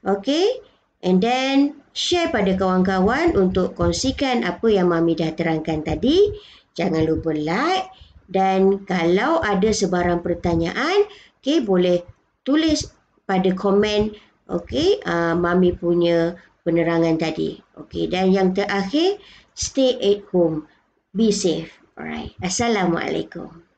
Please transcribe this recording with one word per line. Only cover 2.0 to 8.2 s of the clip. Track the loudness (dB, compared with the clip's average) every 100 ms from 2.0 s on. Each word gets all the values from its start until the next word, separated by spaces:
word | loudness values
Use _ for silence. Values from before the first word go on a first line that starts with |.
| -2 0 0
pada | 0 0
kawan-kawan | 0 0 2 2 2 2 2 0
untuk | 2 2 0 -2
kongsikan | -2 -2 0 -4 -2 -2 0 -2
apa | -2 2
yang | 2 2
Mami | 2 0 0
dah | -2
terangkan | -2 -2 -2 -2 -6
tadi. | -4 -2 0 4 2 0 -16 -20 _ -6
Jangan | -2 0
lupa | 0 0 -2
like | -4 -2 -2 -2 -2 -4 -14 -20 -20